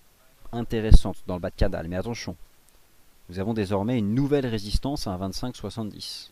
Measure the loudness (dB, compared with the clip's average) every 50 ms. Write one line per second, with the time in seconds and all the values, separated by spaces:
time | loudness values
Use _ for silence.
0 | -20 -20 _ _ _ -20 -20 -18 -14 -10 -8 -8 -6 -4 -4 -2 8 10 10 10
1 | 10 8 -2 -8 -8 -8 -8 -6 -6 -8 -2 0 0 0 0 -2 -6 -6 -6 -6
2 | -6 -6 -8 -8 -8 -10 -10 -12 -14 -20 -20 -20 _ -20 _ -20 -20 -20 -20 -20
3 | -20 -20 -20 -20 -20 -14 -8 -6 -4 -2 -2 -2 -2 0 0 0 0 0 0 0
4 | 0 2 2 2 2 2 2 0 0 0 -4 -4 -6 -2 -4 -2 -2 -2 -4 -4
5 | -4 -6 -4 -4 -6 -6 -6 -6 -8 -8 -8 -8 -10 -10 -8 -8 -8 -8 -10 -12
6 | -14 -14 -14 -14 -16 -20